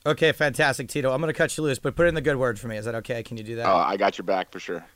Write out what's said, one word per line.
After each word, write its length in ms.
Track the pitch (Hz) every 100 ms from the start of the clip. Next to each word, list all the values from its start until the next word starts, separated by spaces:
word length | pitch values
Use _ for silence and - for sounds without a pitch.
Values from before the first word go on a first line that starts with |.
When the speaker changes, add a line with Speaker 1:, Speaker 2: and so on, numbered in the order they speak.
Speaker 1:
Okay, 280 | 151 147 160
fantastic, 560 | 143 151 127 147 131 123
Tito. 220 | 151 135
I'm 60 | 131
gonna 100 | 160
cut 240 | 156 156 -
you 60 |
loose, 140 | 151 127
but 180 | 143 143
put 120 | 170
in 60 |
the 60 | 160
good 160 | 147 135
word 240 | 127 101
for 80 | 120
me. 80 | 107
Is 80 |
that 100 | 110 113
okay? 260 | 104 120
Can 160 | 110 117
you 40 |
do 140 | 110 113
that? 80 | 98
Speaker 2:
Oh, 80 | 90
I 180 | 78 98
got 220 | 98 -
your 80 | 95
back 260 | 95 92
for 80 | 92
sure. 240 | - 87 -